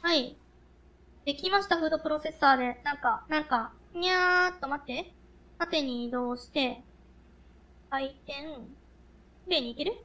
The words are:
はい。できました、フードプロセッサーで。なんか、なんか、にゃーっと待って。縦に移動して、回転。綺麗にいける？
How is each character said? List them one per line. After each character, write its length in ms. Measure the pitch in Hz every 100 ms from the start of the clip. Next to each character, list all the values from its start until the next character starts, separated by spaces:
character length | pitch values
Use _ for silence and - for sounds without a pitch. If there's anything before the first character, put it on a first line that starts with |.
は 120 | 339
い。 220 | 320 240 - - - - - - - - - 285
で 100 | 277
き 140 | 370
ま 120 | 403
し 60 | 392
た、 80 | 339
フ 100 | 311
ー 20 |
ド 100 | 311
プ 100 | 311
ロ 100 | 302
セ 100 | 311
ッ 100 | 302
サ 140 | 285
ー 40 | 254
で。 240 | 247 240
な 100 | 285
ん 40 | 285
か、 280 | 247 214 -
な 100 | 311
ん 40 | 302
か、 280 | 240 226 - -
に 180 | 349 359
ゃ 380 | 370 359 359 359
ー 40 | 359
っ 20 |
と 80 | 269
待 140 | 285
っ 40 | -
て。 280 | 247 370 - - - - -
縦 240 | 339 320
に 240 | 277 240 240
移 60 |
動 260 | 247 247 247
し 140 | -
て、 320 | 302 254 - - - - - - - - - - - -
回 260 | 269 269 269 -
転。 60 | 277 311 277 226 - - - - - - - 370
綺 60 |
麗 100 | 330
に 100 | 240
い 40 | 240
け 100 | 320
る？ 80 | 480